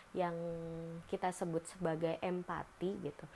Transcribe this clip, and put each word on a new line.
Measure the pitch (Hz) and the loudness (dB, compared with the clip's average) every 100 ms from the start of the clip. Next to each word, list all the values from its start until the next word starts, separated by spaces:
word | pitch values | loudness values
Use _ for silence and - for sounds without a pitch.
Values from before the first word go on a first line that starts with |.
| - - | -6 0
yang | 175 170 170 165 165 165 165 165 - | 0 0 -2 -2 -4 -4 -6 -8 -4
kita | 190 185 | 0 2
sebut | 175 175 165 - | 2 2 2 0
sebagai | 185 170 160 165 165 | 0 2 4 4 2
empati | 185 180 180 160 147 - 180 202 | 2 0 0 -4 -4 0 0 0
gitu, | 160 - 156 | -2 -6 -12